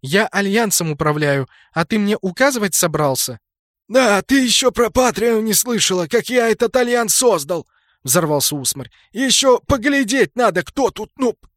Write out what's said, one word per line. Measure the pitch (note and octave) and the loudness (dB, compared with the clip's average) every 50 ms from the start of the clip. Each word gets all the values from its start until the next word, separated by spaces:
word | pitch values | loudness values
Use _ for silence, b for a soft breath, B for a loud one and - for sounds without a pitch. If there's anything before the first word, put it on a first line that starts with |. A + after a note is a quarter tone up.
Я | - C3+ D3+ G3 A3 | -8 -2 0 0 0
альянсом | - - G3 G3+ G3 G3 A3+ A#3 G#3 - - F3 D#3+ | 0 -2 -2 -2 0 0 0 0 0 -2 -2 -2 -4
управляю, | D3+ C#3 D#3+ D3+ D3 D#3+ D3+ D3 C#3 C#3 C3 b b b b b b | -4 -2 -2 -2 0 0 0 0 0 0 -2 b b b b b b
а | D#3+ E3 | -4 -4
ты | _ A3+ G#3+ | _ -2 -2
мне | G3+ G3+ G#3 - | 0 0 -2 -2
указывать | - F#3+ F3 - C4 C#4 C4+ A#3+ G#3 F#3+ - | -4 -6 -2 0 0 0 2 0 -4 -2 0
собрался?» | - - E3+ D3+ D3+ D3+ C#3 C3 - - - A#2+ A2 _ _ _ _ _ _ _ _ _ | 0 -2 0 0 0 0 0 0 -2 -4 -6 -8 -14 _ _ _ _ _ _ _ _ _
«Да, | _ G3+ C4 C4 A3+ G3+ F#3+ | _ 0 2 2 4 2 0
ты | F#3+ - C4 C#4 C4 | 0 0 0 2 2
еще | A#3+ - - C4 B3+ | 2 0 2 0 0
про | - A3 A#3+ A3 | 0 0 -2 0
Патриум | - B3 B3+ A#3+ G3+ - G#3+ A#3+ A3+ A3 A3 | 2 2 0 0 0 0 0 0 0 0 0
не | A3 G3+ | 0 0
слышала, | - - B3 A#3+ G#3 - - F#3+ F3+ F3 | -2 0 -2 -2 -2 0 0 0 -2 -2
как | D3 - A#3 - - | 0 0 -2 -2 2
я | B3+ B3 A#3 A3+ | 0 0 2 2
этот | G#3+ - A#3+ A3 - | 0 0 0 0 0
альянс | B3+ B3 A#3+ A#3+ A#3+ A#3 G#3+ - | 0 0 2 0 -2 0 0 0
создал!» | - C4 A#3+ G#3 E3 C#3+ C#3+ F3+ E3 - _ _ _ _ _ _ _ _ | 2 2 2 2 2 -2 -4 -6 -6 -6 _ _ _ _ _ _ _ _
взорвался | C3 - F3 E3 D3 D3+ C#3+ C3 - D3+ | 0 0 0 2 2 0 0 0 -2 -4
Усмарь. | C#3+ C3 - - C#3 B2 - b b b b | -4 -4 -6 -6 -6 -12 -18 b b b b
«Еще | b G#3+ C4+ C4 A3+ - - C4+ B3 A#3+ _ | b -4 0 0 2 2 4 4 4 2 _
поглядеть | _ C#4+ C4 G#3 D4 C#4 C#4 C4+ G3 B3 C4+ G#3+ - _ | _ -2 0 0 0 0 0 0 0 2 0 0 0 _
надо, | - B3 G#3+ E3+ F3+ E3+ | 0 0 0 0 -2 -6
кто | - _ - C4+ G3+ | -4 _ -2 -2 -2
тут | - - G#4+ - _ | -2 -4 -14 -14 _
нуб!» | - C4 A#3+ - _ _ _ _ | -2 -2 -2 -2 _ _ _ _